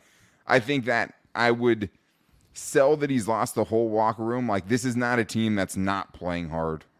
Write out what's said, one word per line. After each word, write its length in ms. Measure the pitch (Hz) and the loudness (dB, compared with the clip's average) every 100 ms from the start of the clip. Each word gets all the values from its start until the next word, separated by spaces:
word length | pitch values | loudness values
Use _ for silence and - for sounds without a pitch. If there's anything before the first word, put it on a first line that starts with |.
| _ _ _ _ - | _ _ _ _ 2
I 120 | 127 | 2
think 260 | 113 143 117 | 2 -2 0
that 280 | 117 98 - _ - | -2 -2 -8 _ 0
I 160 | 120 | 2
would 400 | 120 120 113 101 _ _ _ _ _ _ | 2 2 2 -2 _ _ _ _ _ _
sell 440 | - - 147 139 151 | -16 -2 4 4 4
that 140 | 143 | 2
he's 160 | 131 101 | 0 0
lost 260 | 110 123 | 0 0
the 100 | - 107 | -2 0
whole 260 | 113 113 | 2 2
locker 320 | 107 110 110 | 2 0 0
room. 260 | 113 123 123 | -4 -2 0
Like, 180 | 98 90 | -2 0
this 160 | 120 | -2
is 120 | 127 120 | 0 -2
not 220 | 120 120 | 0 0
a 40 | |
team 300 | 107 113 113 101 | 0 0 0 0
that's 220 | 92 98 | -2 -2
not 360 | 98 98 - | -2 -2 -6
playing 360 | - 87 87 82 | -8 -6 -4 -4
hard, 340 | 80 80 80 - _ | -4 -4 -4 -10 _